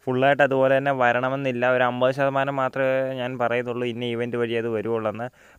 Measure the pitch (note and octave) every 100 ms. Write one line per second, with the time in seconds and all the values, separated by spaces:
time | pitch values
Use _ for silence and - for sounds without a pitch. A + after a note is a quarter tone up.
0 | - B2+ C3+ C#3 C#3 C3+ C3 C3+ C#3 C3+
1 | A#2+ A#2+ C3 C#3 C3+ A#2+ B2 B2+ B2 B2
2 | B2+ C3 C3+ C3+ C3+ C#3 C3 C3+ C3 C3
3 | C3 C3 B2 B2+ A#2 A#2+ B2 A#2+ B2 A#2
4 | B2 A#2 A#2+ A#2+ A#2 A#2 A#2 A2+ G#2+ A2+
5 | G#2+ G#2 B2 - -